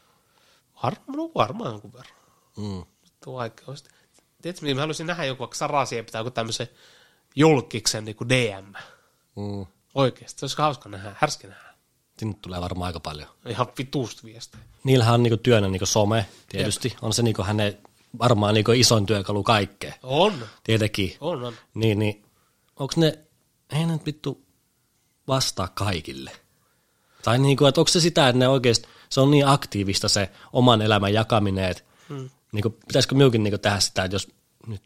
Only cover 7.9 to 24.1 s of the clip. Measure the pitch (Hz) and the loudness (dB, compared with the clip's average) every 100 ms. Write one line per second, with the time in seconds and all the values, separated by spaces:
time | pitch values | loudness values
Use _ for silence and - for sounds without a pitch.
7.9 | 110 107 107 120 131 117 98 98 101 - | -4 -8 -10 -2 0 0 -6 -16 -20 -20
8.9 | _ _ _ _ - 101 101 95 _ _ | _ _ _ _ -12 -10 -10 -12 _ _
9.9 | 139 131 - - - 139 - 151 135 107 | 0 0 -2 -16 -14 -10 -2 -2 -2 -12
10.9 | 101 101 101 151 - 98 - - _ _ | -16 -16 -2 -2 -2 -14 -20 -20 _ _
11.9 | _ _ - 110 95 87 90 90 92 90 | _ _ -8 -8 -8 -10 -6 -6 -4 -6
12.9 | 85 80 76 - _ 123 110 120 - 135 | -8 -10 -12 -14 _ -10 -4 -4 -4 -8
13.9 | 151 113 - 113 110 - - - _ 131 | -6 -6 -10 -20 -20 -20 -20 -20 _ 2
14.9 | 131 117 120 120 113 123 113 98 95 95 | 6 6 6 4 2 4 4 2 -2 0
15.9 | 110 104 113 101 - _ 98 104 - 123 | 0 2 0 -2 -12 _ -6 -4 -4 -6
16.9 | - 110 107 117 107 95 107 104 - - | -6 -4 0 0 -2 -2 -2 -2 -4 -18
17.9 | _ _ 113 120 107 104 110 107 123 117 | _ _ -2 2 4 4 4 4 4 4
18.9 | 113 98 101 98 104 98 110 95 - 76 | 4 2 -2 -2 -2 2 2 0 -6 -14
19.9 | - 127 139 208 160 107 - - 110 107 | -14 -4 2 2 0 -12 -12 -2 0 0
20.9 | 107 92 - 151 156 120 117 _ 104 113 | -2 -6 -6 -8 -6 -10 -14 _ -2 0
21.9 | 104 107 104 _ _ _ _ _ - 139 | 2 -2 -4 _ _ _ _ _ -10 -6
22.9 | - 160 - _ _ _ _ _ 147 165 | 0 0 0 _ _ _ _ _ -4 -4
23.9 | 160 156 | -4 -8